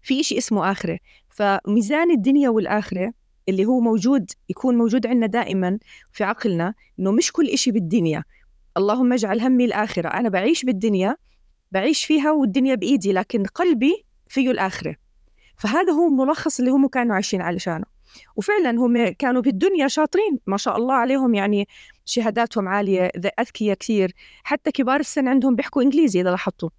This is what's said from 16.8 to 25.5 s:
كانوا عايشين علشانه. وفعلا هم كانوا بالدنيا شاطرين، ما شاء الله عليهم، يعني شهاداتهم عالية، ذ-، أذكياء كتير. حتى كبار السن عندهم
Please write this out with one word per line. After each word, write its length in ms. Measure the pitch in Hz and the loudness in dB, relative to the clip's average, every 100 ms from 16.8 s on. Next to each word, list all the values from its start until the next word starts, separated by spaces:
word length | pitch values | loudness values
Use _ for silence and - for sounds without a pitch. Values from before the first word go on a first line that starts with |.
| 269 | 2
كانوا 280 | 262 240 196 | 0 0 -2
عايشين 260 | 202 190 | -2 -4
علشانه. 440 | 170 175 185 160 - _ _ - - - | -4 -4 -4 -6 -8 _ _ -20 -12 -8
وفعلا 340 | 202 415 302 | -2 0 0
هم 360 | 233 247 240 220 | 0 2 2 0
كانوا 340 | 175 262 254 | 0 0 0
بالدنيا 460 | 240 190 359 370 269 | 0 0 0 2 0
شاطرين، 520 | - 302 359 427 277 - | 0 0 0 0 -2 -2
ما 100 | 196 | -4
شاء 200 | 254 208 | -2 -2
الله 160 | 247 | 0
عليهم، 420 | 262 233 269 262 214 | 0 2 2 2 2
يعني 320 | 196 202 202 - - _ - | 0 0 -2 -10 -20 _ -6
شهاداتهم 640 | 240 226 220 233 226 190 | -2 -2 -2 -2 -2 -2
عالية، 440 | 202 202 185 180 - | -2 0 0 0 -2
ذ-، 120 | 190 - | -6 -4
أذكياء 360 | 240 - 208 190 | -6 -2 -2 -2
كتير. 360 | - 214 185 - - - | 0 0 0 -4 -20 -18
حتى 280 | - 294 311 | -6 -4 -2
كبار 280 | - 247 277 | -2 0 0
السن 280 | - - 262 | -2 -2 2
عندهم 280 | 269 269 | 2 2